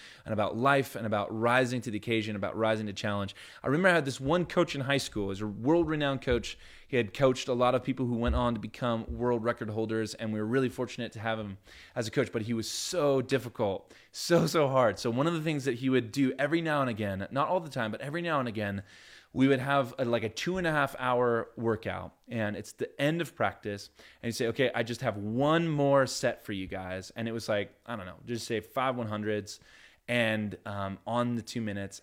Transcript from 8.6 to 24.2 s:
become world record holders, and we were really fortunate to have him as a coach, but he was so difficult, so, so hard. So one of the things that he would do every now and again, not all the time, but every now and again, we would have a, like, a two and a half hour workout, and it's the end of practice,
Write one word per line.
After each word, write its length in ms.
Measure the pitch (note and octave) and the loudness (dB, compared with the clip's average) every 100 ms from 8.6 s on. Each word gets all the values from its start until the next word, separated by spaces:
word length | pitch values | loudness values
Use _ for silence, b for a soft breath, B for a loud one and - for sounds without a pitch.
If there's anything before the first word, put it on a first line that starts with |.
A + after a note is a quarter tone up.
become 440 | G#2+ - B2 A2+ A2 | -6 -4 -2 -2 -4
world 360 | A#2 B2 A#2+ | -2 0 2
record 260 | A#2 A#2 A2 | 0 -2 -2
holders, 440 | A2 A2 A2 G#2+ | -2 0 0 -2
and 180 | - A2 | -4 -4
we 80 | G#2+ | -2
were 60 | G#2+ | 0
really 220 | C3 B2+ | 2 2
fortunate 440 | B2+ A#2+ - A#2 | -2 -6 -6 -10
to 80 | G#2+ | -6
have 180 | A2+ A2 | -4 -2
him 200 | G#2 F#2+ B B B | -4 -12 B B B
as 140 | - A2 | -6 -2
a 20 | |
coach, 220 | - B2 | 0 0
but 100 | A#2 | 0
he 120 | A2 | -2
was 140 | A#2 G#2+ | -2 -2
so 540 | - - F3+ D3 C3+ | -6 -2 2 4 4
difficult, 720 | A#2+ C3+ A#2 - G#2+ F#2 - B B | 2 -2 -2 -2 0 -2 -8 B B
so, 380 | - - - D#3+ | -8 4 4 6
so 180 | E3 C#3 | 4 4
hard. 320 | C3 A#2 F#2+ | 6 4 2
So 120 | A#2+ | 0
one 180 | A#2 D#3+ | 2 2
of 60 | |
the 80 | E3 | 0
things 220 | D#3 D3 | -2 -2
that 120 | C3 A#2 | -2 0
he 140 | C3 | 2
would 200 | C3 A2+ | 2 2
do 220 | C3+ C3 C3 | 0 0 2
every 200 | C#3+ E3 | 0 0
now 200 | D#3+ D3 | 0 0
and 100 | C3 | 0
again, 380 | G#2+ G2+ F#2+ G2 | 0 -2 -2 -4
not 160 | C3 C#3+ | -2 0
all 140 | F#3 | 0
the 100 | D#3+ | -2
time, 220 | C3 A2 | -4 -4
but 80 | G#2+ | -4
every 200 | C3+ E3 | -6 -4
now 200 | E3+ D3+ | -2 -2
and 80 | A#2+ | -2
again, 340 | G#2+ G2+ G2 - B B B B | -2 -2 -4 -8 B B B B
we 160 | - C3+ | 2 4
would 100 | C3+ | 4
have 340 | C3+ C#3+ B2 - | 2 0 0 -2
a, 60 | |
like, 180 | B2 A#2 | 0 0
a 60 | G#2+ | -2
two 300 | - F3 F#3 | -4 -4 0
and 80 | E3 | 0
a 20 | |
half 240 | D3+ C3+ - | 2 0 -2
hour 520 | B2+ B2 B2 A#2 - - | 2 4 4 2 0 -2
workout, 580 | A2+ G#2+ G2+ F#2 F2+ _ - | 0 0 -2 -6 -8 _ -8
and 260 | A#2+ G#2 | -2 -2
it's 160 | G2+ - | -4 -8
the 180 | - A#2+ - | -6 -6 0
end 180 | C#3+ E3 | 0 0
of 140 | D#3+ | -2
practice, 560 | - G#2 - G#2 G2+ - B B B | 0 -2 -2 -8 -8 -10 B B B